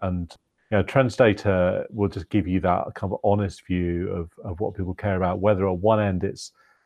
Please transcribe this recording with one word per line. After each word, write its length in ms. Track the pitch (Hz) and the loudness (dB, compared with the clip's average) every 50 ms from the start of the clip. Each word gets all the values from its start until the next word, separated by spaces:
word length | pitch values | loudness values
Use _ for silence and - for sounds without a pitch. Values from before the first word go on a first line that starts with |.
| 98 | -4
And, 280 | 95 90 90 87 - - - _ _ _ _ _ _ | -4 -2 -4 -4 -6 -10 -18 _ _ _ _ _ _
you 60 | 110 | 2
know, 60 | 101 95 | 2 2
trends 340 | - - 139 131 120 - | 2 2 2 2 4 4
data 680 | - 127 110 104 - - 107 95 92 90 90 98 98 - - | 4 4 4 4 4 2 2 2 4 2 2 2 0 -4 -6
will 200 | - 107 101 95 | -4 -2 -2 -2
just 200 | - 95 87 - | -2 -6 -8 -2
give 180 | - 104 90 92 | -2 -2 0 0
you 120 | 92 92 | 0 0
that 340 | 87 92 87 92 - - - | 2 2 2 0 0 -4 -8
kind 180 | - - 95 92 | -8 -6 -6 -4
of 80 | - - | -2 0
honest 400 | 104 101 104 101 92 78 - - | 2 2 2 0 -2 -6 -10 -6
view 460 | - 90 90 87 87 85 85 92 95 | -4 -2 -2 0 0 -2 -2 -4 -4
of, 200 | 95 90 82 82 - - - | -4 -6 -6 -8 -12 -12 -12
of 160 | 98 87 85 | -10 -6 -4
what 140 | 107 - - | -4 -4 -4
people 180 | - 92 90 90 | -4 -6 -6 -6
care 240 | - - 104 95 | -4 -2 -2 0
about, 220 | 90 92 90 90 98 | 0 0 0 0 0
whether 300 | 92 107 104 92 98 98 | 2 2 2 2 2 0
at 100 | 92 87 | 0 0
one 220 | 92 107 110 107 | 2 2 2 4
end 240 | 104 101 92 90 95 | 2 0 0 -2 -2
it's 260 | 98 - - - - - _ _ _ _ _ _ | -4 -6 -8 -14 -18 -20 _ _ _ _ _ _